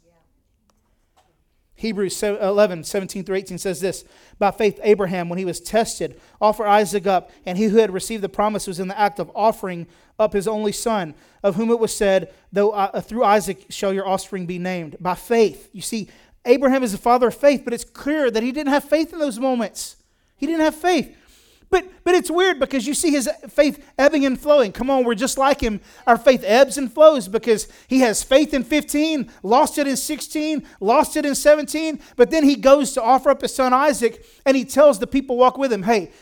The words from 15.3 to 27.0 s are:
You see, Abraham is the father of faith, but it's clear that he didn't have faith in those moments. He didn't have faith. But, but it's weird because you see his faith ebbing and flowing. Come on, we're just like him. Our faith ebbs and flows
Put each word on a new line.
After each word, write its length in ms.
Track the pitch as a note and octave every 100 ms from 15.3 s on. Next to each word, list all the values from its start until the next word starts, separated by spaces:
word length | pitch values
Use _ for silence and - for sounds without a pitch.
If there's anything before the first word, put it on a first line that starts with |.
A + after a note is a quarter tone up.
| A#3 G3+ G3 -
You 100 | F#3+
see, 260 | - A3+ F3+ _ _ _
Abraham 400 | A#3+ B3+ C4+ C4+
is 80 | B3
the 60 | G3
father 280 | A#3+ B3 A#3+
of 80 |
faith, 280 | - C#4+ C#4
but 100 | B3
it's 80 | A#3
clear 480 | - - C#4 D#4 C4
that 140 | A3
he 80 | A#3+
didn't 200 | C4+ C#4+
have 120 | C#4+
faith 280 | C#4+ D4+ D#4+
in 60 | F4
those 220 | D4 A3
moments. 560 | C4 B3 G3+ - - - _ _ _ _
He 100 | C#4+
didn't 140 | E4
have 160 | D#4 D#4
faith. 360 | F4 E4 - - _ _ _ _ _
But, 140 | F#4 F#4 -
but 100 | E4+
it's 160 | F4+ F4+
weird 300 | E4 F#4+ D4
because 260 | C4+ C4+ A3
you 60 |
see 180 | - E4
his 200 | C#4+ G#3+ - A#3+
faith 340 | - D4 - - -
ebbing 280 | C#4 D#4 C#4
and 120 | B3+
flowing. 340 | D4 D4 G#3
Come 180 | - B3+
on, 140 | C4+
we're 100 | A#3+
just 240 | G#3 B3+ -
like 200 | C4+ C#4
him. 220 | A#3 G3+ - - -
Our 120 | A#3
faith 260 | C#4 B3+ F#3+
ebbs 300 | A#3 C4+ C#4
and 160 | C4
flows 360 | D#4